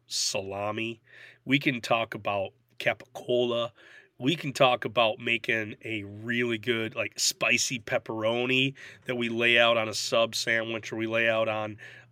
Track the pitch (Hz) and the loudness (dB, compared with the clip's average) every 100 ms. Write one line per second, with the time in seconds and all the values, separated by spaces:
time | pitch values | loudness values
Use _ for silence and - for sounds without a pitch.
0 | _ - - - 98 98 104 107 113 113 | _ -4 -2 -4 -6 -4 -4 -4 -6 -8
1 | _ - - - - 139 151 123 - 117 | _ -20 -20 -16 0 2 2 -2 0 0
2 | 113 113 104 101 95 - _ _ - 110 | 0 -6 -4 -2 -4 -8 _ _ -4 -4
3 | - - - 123 123 117 117 - - - | -8 -14 -2 0 2 0 -4 -8 -20 -20
4 | - _ 127 170 151 120 131 123 127 113 | -20 _ -2 -2 -4 4 4 4 0 2
5 | 113 110 120 117 - 113 107 120 110 110 | 2 0 -2 -2 0 -2 -2 -8 -8 -8
6 | 101 104 113 120 120 113 107 117 110 113 | -8 -10 -4 -2 0 -2 -2 -2 -2 -4
7 | 101 - - - 113 120 - 127 - 127 | -6 -2 -2 0 2 2 2 -4 -4 -4
8 | - 110 110 117 123 131 135 135 - - | -2 -2 0 0 2 2 2 -2 -14 -12
9 | - 123 120 113 117 120 117 117 110 101 | -6 -4 -2 2 4 6 6 4 0 -4
10 | - 120 117 110 - 113 110 113 107 113 | 0 2 2 0 0 0 0 -4 -6 -4
11 | 110 113 113 113 110 107 107 104 - - | -2 2 2 2 2 -2 -4 -8 -16 -20
12 | - | -10